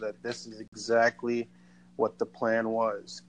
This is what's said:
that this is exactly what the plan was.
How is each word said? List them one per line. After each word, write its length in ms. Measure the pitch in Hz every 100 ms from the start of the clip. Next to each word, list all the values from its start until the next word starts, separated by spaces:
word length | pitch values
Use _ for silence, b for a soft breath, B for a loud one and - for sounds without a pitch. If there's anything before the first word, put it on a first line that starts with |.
that 220 | 107 104
this 240 | 117 120 117
is 140 | 110
exactly 880 | 107 110 104 117 117 - 120 120 117 b b b b -
what 220 | 110 -
the 80 | 110
plan 420 | - 117 113 113
was. 520 | 113 113 101 - -